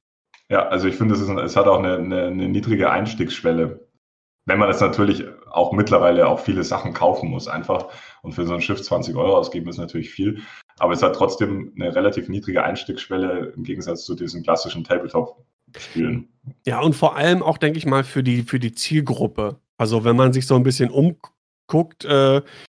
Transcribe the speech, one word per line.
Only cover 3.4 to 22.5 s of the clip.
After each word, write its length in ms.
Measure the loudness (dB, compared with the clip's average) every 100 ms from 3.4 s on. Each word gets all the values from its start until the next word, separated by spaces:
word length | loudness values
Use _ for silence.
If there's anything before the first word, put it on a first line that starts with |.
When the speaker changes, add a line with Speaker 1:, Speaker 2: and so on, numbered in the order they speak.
| -2 0 -2 -6 -20 _ _ _ _ _ -2
Speaker 1:
Wenn 140 | 2
man 100 | 2
jetzt 100 | 2
natürlich 460 | 0 2 0 0 -6 -16 -6
auch 220 | 0 0
mittlerweile 520 | 2 4 4 4 4 4
auch 140 | 2
viele 240 | -2 -2
Sachen 300 | -2 -4 -4
kaufen 360 | 0 0 0 -4
muss 200 | -8 -8
einfach 380 | -10 -4 -4 -4 -16 -20 -18
und 100 | -12
für 140 | -6 -4
so 80 |
ein 80 | -4
Schiff 200 | -4 -4
zwanzig 340 | -2 -4 -2 -2
Euro 180 | 2 4
ausgeben, 320 | 2 -6 -8
ist 100 | -10
natürlich 320 | -8 -8 -10
viel. 300 | -4 -4 -4 -12 -20 _ -2
Aber 140 | 0
es 100 | 2
hat 120 | 0 2
trotzdem 580 | 0 0 -2 -4 -8 -6
eine 180 | -2
relativ 360 | 0 0 0 -6
niedrige 340 | -6 -2 -2
Einstiegsschwelle 880 | -2 -4 -8 -10 -6 -4 -2 -4 -6 -10
im 60 |
Gegensatz 420 | -8 -8 -6 -8 -8
zu 100 | -8
diesen 280 | -8 -6
klassischen 420 | -2 0 -2 -8 -2
Tabletop-Spielen. 1400 | -2 0 -4 -4 -10 _ _ _ -20 -10 -4 -2 -4 -8 _ -20 -8 -4
Speaker 2:
Ja, 140 | 0
und 140 | 2 4
vor 220 | 2 4
allem 260 | 2 2
auch, 140 | 0 0
denke 200 | 0 0
ich 80 | 0
mal, 200 | 0 0
für 180 | -2
die, 200 | 0 0
für 160 | 0 -2
die 120 | -2
Zielgruppe. 840 | -4 0 0 0 -2 -2 -2 -6 -6 _ -2
Also 280 | 0 2 4
wenn 100 | 6
man 160 | 6
sich 160 | 4 4
so 80 | 4
ein 80 |
bisschen 280 | 4 2 0
umguckt, 1120 | 4 2 0 -18 _ _ _ -2 0 0 -6 0
äh, 320 | 4 6 4 0